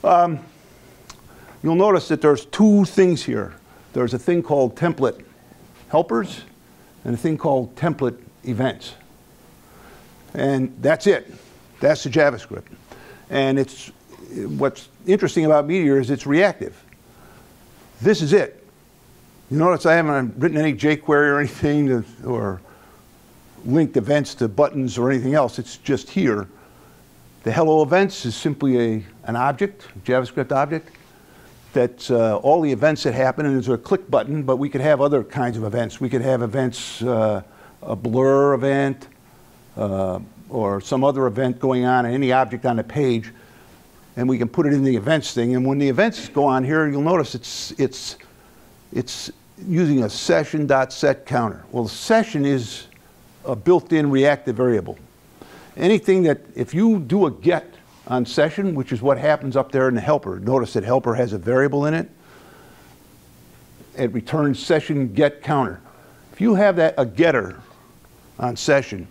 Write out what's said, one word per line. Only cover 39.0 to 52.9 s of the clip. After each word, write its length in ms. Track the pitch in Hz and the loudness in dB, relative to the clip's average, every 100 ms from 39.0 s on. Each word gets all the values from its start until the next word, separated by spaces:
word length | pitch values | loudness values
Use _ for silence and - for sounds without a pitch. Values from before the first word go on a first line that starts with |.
| - _ _ - - - - - | -14 _ _ -20 -20 -20 -18 -6
uh, 420 | 104 95 95 92 - - - | -4 -2 -4 -4 -10 -20 -10
or 320 | 127 101 98 | -4 -2 -4
some 220 | - 131 | -4 0
other 240 | 139 135 131 | 0 2 -2
event 320 | 107 127 123 | 0 -4 -2
going 260 | 135 127 | -2 0
on 220 | 123 127 120 | 2 2 0
in 80 | |
any 160 | 127 131 | -2 2
object 340 | 127 120 120 | 2 0 -2
on 120 | 127 117 | -2 -2
the 60 | |
page, 480 | 113 147 135 117 107 - - - - - - - - - | -4 -2 0 0 -4 -20 -20 -20 -20 -20 -20 -20 -16 -4
and 100 | 127 | -2
we 120 | 123 | -2
can 100 | 117 | -2
put 160 | - | 0
it 80 | 147 | 0
in 100 | 143 | 2
the 120 | 135 | 2
events 400 | 117 107 156 - | 0 0 -2 -2
thing. 200 | 123 120 | -2 0
And 80 | 127 131 | 0 0
when 100 | 139 | 0
the 100 | 139 | 0
events 420 | 120 220 - - | 2 0 -2 -6
go 160 | 147 | 0
on 180 | 143 131 | 2 2
here, 260 | 131 156 151 | 0 0 0
you'll 120 | 143 | 0
notice 320 | 156 180 131 | 0 0 -2
it's, 360 | 127 - - - - | -8 -12 -12 -12 -4
it's, 380 | 135 - - - - - - - - - _ | -4 -4 -16 -16 -20 -20 -20 -20 -20 -20 _
it's 380 | - - - - - _ - 196 | -8 -8 -12 -14 -18 _ -16 -4
using 360 | 170 165 139 | 0 2 0
a 60 | 107 | -2
session 560 | - - 170 151 156 | -4 0 0 0 -4
dot 260 | 143 135 131 | 0 0 0
set 360 | - 147 135 - | 0 -2 -2 -4
counter. 360 | 127 113 87 - | -4 -2 -6 -8
Well, 120 | 120 | -6
the 60 | 110 | -6
session 520 | - - 226 220 156 | -8 0 0 2 -2
is 440 | 139 139 110 - - | 0 -2 -4 -12 -18